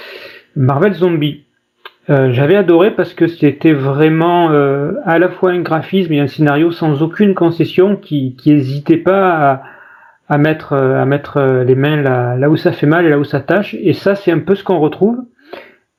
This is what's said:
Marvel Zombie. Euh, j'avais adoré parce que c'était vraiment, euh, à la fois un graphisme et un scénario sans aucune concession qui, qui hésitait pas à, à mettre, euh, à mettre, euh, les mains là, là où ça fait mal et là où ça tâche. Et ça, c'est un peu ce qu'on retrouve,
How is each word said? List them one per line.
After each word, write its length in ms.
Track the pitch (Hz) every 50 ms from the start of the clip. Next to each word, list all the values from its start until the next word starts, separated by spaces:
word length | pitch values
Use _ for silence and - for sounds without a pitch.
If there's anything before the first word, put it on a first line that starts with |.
| - - - - - - - - - _ _
Marvel 380 | 160 131 131 139 139 180 214 190
Zombie. 500 | 160 180 180 170 156 147 147 135 - - _ _ _ _ _ _ _ _ - - _ _ -
Euh, 220 | 147 135 135 131
j'avais 240 | 120 117 143 143 190
adoré 360 | 208 196 170 170 165 185 220
parce 220 | 214 - 180 - -
que 140 | - 170 165
c'était 460 | - - 151 143 135 - - 160 156
vraiment, 760 | 139 131 139 139 139 156 156 160 160 165 175 175 175 170 160
euh, 420 | 151 147 143 139 139 139 143 156 196 277 277
à 140 | 196 165 165
la 100 | 175 180
fois 220 | 180 - - 185
un 100 | 180 180
graphisme 500 | 160 147 160 160 131 - - 196 185 160 156
et 60 | 143
un 80 | 143 127
scénario 440 | - - 156 147 143 147 165 170
sans 320 | 165 - 170 156 147 135 160
aucune 320 | 160 - - 214 202 190
concession 600 | - 175 165 165 - 156 - - - 185 202 202
qui, 400 | 196 - - 151 143 131 127 127
qui 160 | - - 151
hésitait 460 | 147 147 131 127 139 147 143 - 165 156
pas 540 | - 180 190 196 190 185 170 160 147 139
à, 120 | 131 131 - - - - - - - - - - _ _ _ -
à 100 | 147 147
mettre, 340 | 147 156 156 156 - - 147
euh, 260 | 139 135 131 135 135
à 60 | 131
mettre, 320 | 131 143 143 - - - 147
euh, 260 | 139 131 131 127 127
les 120 | 123 131
mains 260 | 131 135 147 156 147
là, 340 | 143 135 131 123 123 123 123
là 140 | 127 135 147
où 60 | 156
ça 160 | - - 180
fait 160 | - - - 147
mal 180 | 156 170 175
et 40 | 160
là 100 | 147 143
où 40 | 147
ça 180 | 143 - 139
tâche. 340 | 135 - 165 202 202 - - -
Et 140 | 208 180 139
ça, 220 | - - 190 202
c'est 160 | 196 - 180
un 80 | 170 156
peu 160 | - 180 196
ce 80 | 196 -
qu'on 160 | - 190 165
retrouve, 380 | 151 151 151 - 185 214 240 254 240 - _ _ _ _ - - - - _ _ _ _ _